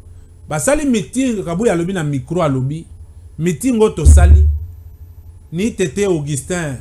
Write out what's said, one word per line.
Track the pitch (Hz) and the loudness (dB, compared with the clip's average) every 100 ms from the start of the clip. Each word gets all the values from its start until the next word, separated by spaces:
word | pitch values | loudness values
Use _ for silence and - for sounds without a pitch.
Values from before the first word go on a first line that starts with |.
| - - - - - | -20 -20 -20 -20 -8
Basali | 151 262 302 | -4 0 0
meeting, | 285 220 - 254 262 214 | 0 -2 -2 -4 -2 -4
Kabuya | 160 170 233 | -6 -2 0
alobi | 170 170 | 0 -2
na | 196 | -4
micro | 151 139 127 175 | -4 -6 -6 -2
alobi. | 156 131 131 160 - - - - - - | -2 -2 -4 -8 -12 -20 -20 -20 -20 -6
Meeting | 170 175 262 226 | -4 -2 -2 2
oyo | 214 | 0
tosali, | 196 147 - 175 180 - - - - - - - - - - - | 4 6 8 8 6 6 0 -8 -18 -20 -20 -20 -20 -20 -20 -12
ni | 165 226 | -4 -4
Tete | 226 180 202 | -2 -4 -2
Augustin | 202 165 143 139 - 180 156 120 | -2 -2 -4 -8 -6 -6 -6 -10